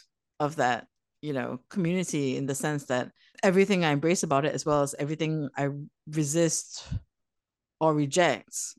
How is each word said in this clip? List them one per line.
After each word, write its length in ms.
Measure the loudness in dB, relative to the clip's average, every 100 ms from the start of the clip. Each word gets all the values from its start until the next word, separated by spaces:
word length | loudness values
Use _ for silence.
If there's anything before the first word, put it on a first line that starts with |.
| -16 _ _ _
of 180 | -2 2
that, 300 | 0 0 -6 _ _ _
you 120 | -6
know, 260 | -4 -6 -8 -6
community 680 | -2 0 0 -2 -2 -2 -2
in 80 | -4
the 100 | -2
sense 300 | -2 -4 -2
that 260 | -4 -4 _ _ 0
everything 420 | 2 4 4 4 4
I 60 |
embrace 320 | 2 2 0
about 220 | 2 2 2
it, 80 |
as 120 | -2 0
well 160 | 2
as 140 | 2 -2
everything 500 | -6 -2 -2 -2 -4 -4
I 120 | -4 -4 -12 _ -6
resist 760 | -2 0 2 2 0 -6 -16 -8 -8 -10 _ _ _ _ _ _ _
or 140 | 2
reject, 600 | 2 2 2 2 2 -6 -10 -10